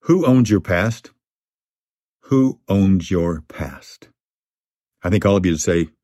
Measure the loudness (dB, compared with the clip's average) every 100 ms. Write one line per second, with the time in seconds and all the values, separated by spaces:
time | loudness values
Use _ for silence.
0 | 0 0 4 2 4 0 0 -2 -2 -4
1 | -14 _ _ _ _ _ _ _ _ _
2 | _ _ _ 0 0 -4 -4 0 2 0
3 | 0 -4 -2 -6 -10 -14 -14 -14 -20 -20
4 | -20 _ _ _ _ _ _ _ _ _
5 | -4 0 2 0 0 -2 -2 -2 -2 _